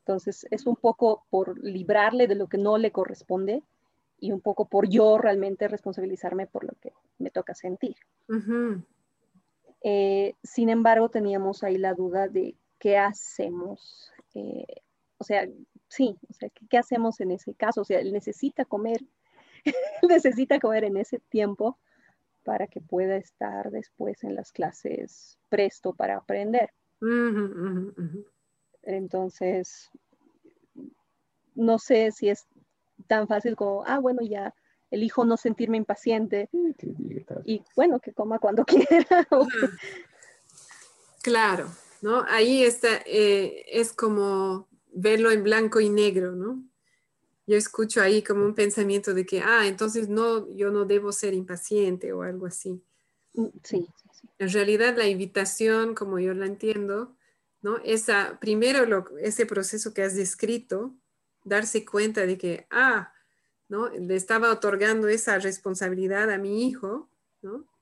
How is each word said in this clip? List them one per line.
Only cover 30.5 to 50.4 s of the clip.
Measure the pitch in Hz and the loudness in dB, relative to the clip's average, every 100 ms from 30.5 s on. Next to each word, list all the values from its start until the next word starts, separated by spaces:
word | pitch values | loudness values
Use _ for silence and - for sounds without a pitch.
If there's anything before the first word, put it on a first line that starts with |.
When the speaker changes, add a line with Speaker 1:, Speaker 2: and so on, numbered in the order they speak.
| _ _ - - _ _ _ _ _ _ | _ _ -20 -20 _ _ _ _ _ _
Speaker 1:
no | - 226 226 | -2 2 2
sé | - 240 220 | 4 4 4
si | 214 202 | 0 -2
es | 202 _ _ _ _ _ _ - | -2 _ _ _ _ _ _ -2
tan | 220 208 | 0 2
fácil | 208 233 | -2 -2
como, | 220 202 196 - | -4 -4 -4 -2
ah, | 277 | -2
bueno, | 254 254 | 0 -2
ya | 233 202 196 _ _ _ _ | -4 -6 -8 _ _ _ _
elijo | 208 220 - 233 | -4 -2 0 2
no | 226 | 2
sentirme | 233 226 226 226 | -2 -2 -2 -2
impaciente | 214 202 - 220 220 202 202 | -2 -4 0 0 0 -2 -2
Speaker 3:
Sí, | 339 349 - | -2 -2 -4
que | - | -12
llegue | - - - | -10 -10 -10
tarde. | - - | -10 -12
Speaker 1:
y, | - 220 _ - | -6 -6 _ 2
bueno, | 339 285 | 4 2
que | - | -4
coma | - 214 226 | -6 -4 0
cuando | 208 220 262 | 0 2 6
<laughs> | 285 - | 6 8
quiera, | 330 - 359 - | 6 6 4 6
o | 277 262 | 4 4
que | 247 254 | 0 -2
Speaker 2:
Ujú. | 175 - - - _ - _ _ - - - - _ _ _ | -4 -16 -18 -20 _ -20 _ _ -20 -20 -20 -20 _ _ _
Claro, | - 233 214 180 156 170 - _ | 0 4 4 2 -4 -12 -20 _
¿no? | 208 240 - | -2 0 2
Ahí | 220 226 262 | 4 4 6
está, | 247 240 233 220 | 4 4 0 0
eh, | - 208 208 202 190 - - | 0 2 4 4 0 -6 -6
es | 226 226 | -2 -2
como | - 226 208 202 196 190 190 202 _ _ | -2 0 0 0 0 -2 -4 -8 _ _
verlo | - 202 220 226 | -2 2 4 4
en | 214 | 4
blanco | 202 220 220 220 | 4 2 4 2
y | 208 | 4
negro, | 208 208 185 180 | 4 4 2 -2
¿no? | 180 202 262 262 _ _ _ _ _ _ _ - | -4 -8 -8 -12 _ _ _ _ _ _ _ 0
Yo | 208 | 2
escucho | 208 - 220 226 | 2 -2 -2 4
ahí | 190 214 | 4 4
como | 208 202 | 2 0
un | 202 | 0
pensamiento | 214 208 208 202 202 196 | 2 0 2 0 0 0
de | 185 185 | -2 -2
que, | 190 | -2
ah, | 202 233 202 | 2 4 2
entonces | 190 220 226 214 | 0 -2 -2 -2
no, | 214 233 226 | 0 0 0